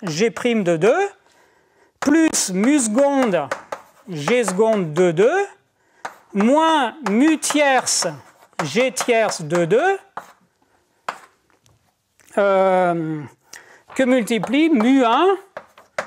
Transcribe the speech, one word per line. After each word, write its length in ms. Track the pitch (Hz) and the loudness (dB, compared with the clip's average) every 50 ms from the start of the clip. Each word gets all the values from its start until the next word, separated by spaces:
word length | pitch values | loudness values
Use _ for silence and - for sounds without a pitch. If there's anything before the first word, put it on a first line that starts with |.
G 300 | - 185 151 156 214 233 | -10 -8 -4 -2 -2 -2
prime 320 | 233 - - 247 233 220 196 | -2 -4 -4 -2 -2 0 0
de 140 | 170 170 | 0 0
deux 320 | 160 160 214 285 359 392 392 - _ _ _ _ _ _ _ _ _ _ _ _ _ _ _ _ _ | 0 2 2 2 0 -2 -4 -6 _ _ _ _ _ _ _ _ _ _ _ _ _ _ _ _ _
plus 520 | - 277 294 320 320 311 - - - - | -2 0 2 2 2 2 0 -2 -4 -4
mu 280 | 185 185 208 247 302 302 | -2 0 0 2 2 2
seconde 680 | 240 220 208 254 277 277 285 269 262 226 180 165 143 127 - - - - - - - _ _ _ _ - | 0 0 0 0 0 2 2 0 0 0 0 -2 -4 -6 -8 -12 -12 -14 -16 -18 -18 _ _ _ _ -12
G 340 | 180 151 143 160 233 247 233 | -10 -6 -2 0 0 0 0
seconde 500 | 190 185 185 220 220 220 208 185 156 147 | 0 0 0 0 0 0 0 -2 -2 0
de 180 | 170 185 180 | 0 2 2
deux 340 | 165 156 202 262 339 392 403 392 - _ _ _ _ _ _ _ _ _ - - - - _ _ - | 2 2 2 2 2 0 -2 -4 -8 _ _ _ _ _ _ _ _ _ -18 -18 -18 -20 _ _ -2
moins 640 | 196 202 233 277 311 320 320 320 302 254 220 - - 285 196 | 0 2 2 4 4 4 2 2 2 0 -2 -6 -6 -6 -2
mu 300 | 196 226 277 320 320 - | 0 2 4 2 2 0
tierce 680 | - - - 294 294 277 269 247 - - - - - 175 151 131 - - _ _ - _ _ - 175 | -2 -2 0 2 2 2 2 2 0 -2 -4 -4 -4 -4 -6 -10 -16 -20 _ _ -20 _ _ -8 -8
G 260 | 143 135 208 254 262 | -4 0 0 0 0
tierce 500 | 254 - - - 233 226 220 196 - - | -2 -4 -2 0 0 2 0 0 -2 -6
de 240 | 170 147 170 175 175 | -6 -4 -2 -2 0
deux, 320 | 160 180 240 330 381 392 381 - _ _ - - - - _ _ _ _ _ _ _ _ _ _ _ _ _ _ - - - - _ _ _ _ _ _ _ _ _ _ _ _ _ _ _ _ _ _ _ _ _ - | 2 2 2 2 0 -2 -2 -6 _ _ -18 -18 -18 -20 _ _ _ _ _ _ _ _ _ _ _ _ _ _ -16 -16 -16 -20 _ _ _ _ _ _ _ _ _ _ _ _ _ _ _ _ _ _ _ _ _ -2
euh, 840 | 220 202 202 196 190 190 190 185 185 180 175 170 170 160 156 156 151 147 - - _ _ _ - - - - - _ _ - - | 0 0 2 2 2 2 2 2 2 0 0 -2 -2 -4 -6 -8 -8 -10 -14 -18 _ _ _ -20 -20 -20 -20 -20 _ _ -8 -4
que 80 | - 262 | -2 0
multiplie 640 | 240 262 262 214 180 233 220 170 - 233 285 320 320 | 2 2 0 0 -2 -4 -4 -2 -2 0 0 2 2
mu 360 | 320 226 214 247 269 269 254 | 2 2 2 4 4 4 4
un 200 | 220 233 269 339 381 392 370 - _ _ - - _ _ - _ _ _ - - | 2 2 2 2 2 0 -2 -6 _ _ -20 -20 _ _ -20 _ _ _ -12 -12